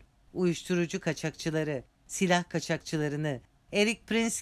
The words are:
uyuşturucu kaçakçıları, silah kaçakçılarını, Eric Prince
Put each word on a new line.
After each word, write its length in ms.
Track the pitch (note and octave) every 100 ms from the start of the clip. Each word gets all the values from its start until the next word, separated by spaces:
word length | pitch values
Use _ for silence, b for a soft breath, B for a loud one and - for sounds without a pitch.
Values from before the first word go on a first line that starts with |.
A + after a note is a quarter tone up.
| - _ _
uyuşturucu 640 | - F3+ D#3+ - F3+ E3+ F#3
kaçakçıları, 840 | E3+ C#3+ D#3 - E3 D#3 D#3 C#3 - _ -
silah 420 | - F#3 F3 F3
kaçakçılarını, 920 | E3 - E3 - D#3 D3+ D3+ D3+ B2+ - _ _
Eric 280 | G3+ G#3 A3+ -
Prince 300 | A3 A3+ -